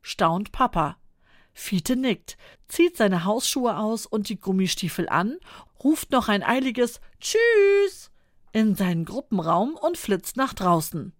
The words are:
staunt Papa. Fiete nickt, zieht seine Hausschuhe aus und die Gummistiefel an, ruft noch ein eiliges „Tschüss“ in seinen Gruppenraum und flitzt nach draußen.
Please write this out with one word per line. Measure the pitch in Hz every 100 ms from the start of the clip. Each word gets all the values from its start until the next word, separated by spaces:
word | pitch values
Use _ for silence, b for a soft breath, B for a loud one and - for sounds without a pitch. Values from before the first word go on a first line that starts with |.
staunt | - - 170 175 208
Papa. | - 247 180 151 - - _ b b b
Fiete | - - 185 - 254
nickt, | 262 190 - - b b _
zieht | - 339 -
seine | 214 180 175
Hausschuhe | 226 - 277 240 170
aus | 214 220 -
und | 214 202
die | 196
Gummistiefel | 190 190 185 - 170 - 170
an, | 165 196 330 B B B _
ruft | 269 311 -
noch | 254 220
ein | 202
eiliges | - 254 262 233 240 - b b
„Tschüss“ | - 440 466 440 392 403 403 - - _ _ _ -
in | 220 220 190
seinen | 185 170
Gruppenraum | 160 226 - 196 160 165 240 320
und | 320 349
flitzt | - 190 - -
nach | 269
draußen. | - 185 170 156 160 180 _